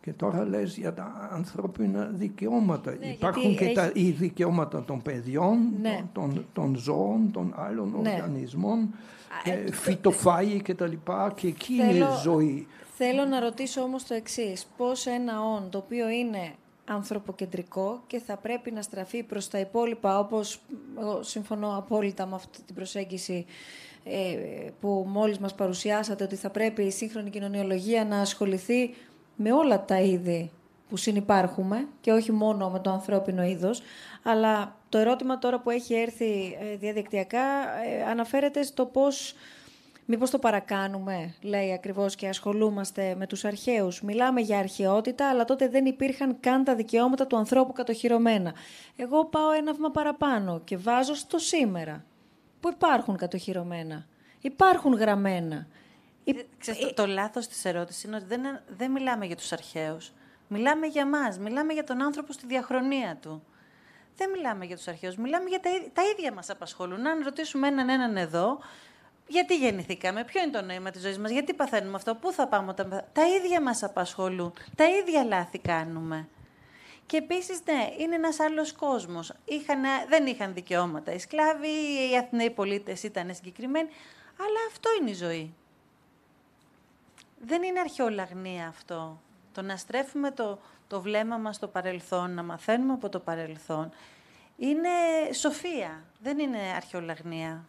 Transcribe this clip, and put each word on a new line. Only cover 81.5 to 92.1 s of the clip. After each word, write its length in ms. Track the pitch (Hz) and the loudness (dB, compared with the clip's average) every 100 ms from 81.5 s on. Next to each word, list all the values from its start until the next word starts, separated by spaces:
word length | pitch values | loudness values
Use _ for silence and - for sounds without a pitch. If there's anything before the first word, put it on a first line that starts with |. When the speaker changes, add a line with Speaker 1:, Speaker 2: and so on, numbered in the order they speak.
| 302 302 311 302 285 262 | 2 -2 -2 -2 0 2
Speaker 3:
οι 40 | 247 | 2
Αθηναίοι 320 | 247 233 233 | 2 0 0
πολίτες 520 | 233 196 202 202 185 | 0 -2 -2 -4 -8
ήταν 320 | 214 202 175 | -6 -6 -8
συγκεκριμένοι, 540 | 180 180 180 254 294 320 - - - - _ | -10 -16 -12 -4 -2 -2 -6 -20 -20 -20 _
αλλά 200 | 392 427 453 | -2 -2 -2
αυτό 180 | - 453 440 | -4 0 0
είναι 100 | 262 | 0
η 40 | |
ζωή. 400 | 190 175 165 160 165 _ _ _ _ _ _ _ _ _ _ _ _ _ _ _ _ - _ 233 | -2 -4 -4 -8 -14 _ _ _ _ _ _ _ _ _ _ _ _ _ _ _ _ -20 _ -4
Δεν 160 | 330 | -2
είναι 180 | 370 370 | 0 -2
αρχαιολαγνία 880 | 330 302 240 208 185 180 185 180 165 | -2 0 -2 0 -6 -8 -8 -8 -10
αυτό. 520 | 160 - 170 160 160 _ _ _ | -12 -12 -10 -10 -14 _ _ _
Το 100 | - | -10
να 140 | 190 190 | -8 -8
στρέφουμε 540 | - 247 269 294 285 | -4 -4 -2 -2 -4
το, 280 | 269 220 202 - - _ | -2 -4 -4 -12 -20 _
το 140 | 196 | -8
βλέμμα 360 | 185 214 220 233 | -2 0 0 -4
μας 200 | 220 208 | -6 -6
στο 120 | 202 | -6
παρελθόν, 640 | 185 180 180 170 | -4 -4 -6 -4